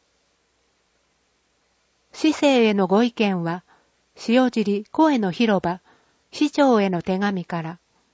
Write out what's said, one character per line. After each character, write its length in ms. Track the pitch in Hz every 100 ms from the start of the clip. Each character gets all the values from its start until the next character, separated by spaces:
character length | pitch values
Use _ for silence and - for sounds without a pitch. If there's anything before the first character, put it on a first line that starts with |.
| _ _ _ _ _ _ _ _ _ _ _ _ _ _ _ _ _ _ _ _ _
市 180 | - 311
政 340 | 294 294 262
へ 120 | 220 202
の 100 | 180
ご 160 | 196
意 100 | 240
見 300 | - 208 185
は、 220 | 170 180 - _ _ _ _ - -
塩 240 | 240 254
尻 340 | 233 202 202 214
声 260 | - 320 269
の 140 | 196
広 320 | 165 233 196
場、 180 | 170 185 _ _ _ _ _
市 200 | - 302
長 280 | - 277 226
へ 120 | 196
の 100 | 180
手 160 | - 185
紙 280 | 202 190 170
か 160 | 170
ら。 160 | 160 175 _ _ _